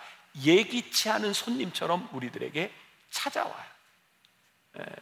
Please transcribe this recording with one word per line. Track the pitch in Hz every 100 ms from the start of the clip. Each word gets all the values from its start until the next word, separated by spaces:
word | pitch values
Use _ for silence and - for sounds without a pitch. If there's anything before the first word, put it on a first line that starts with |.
| - - - 147
예기치 | 139 180 226 240 - - 214
않은 | 220 208
손님처럼 | 196 - 247 196 - 165 175 226
우리들에게 | 131 123 - - 151 202 - - _ _ -
찾아와요. | 277 - - - - - _ _ _ _ _ _ _ _ _ -
에, | - -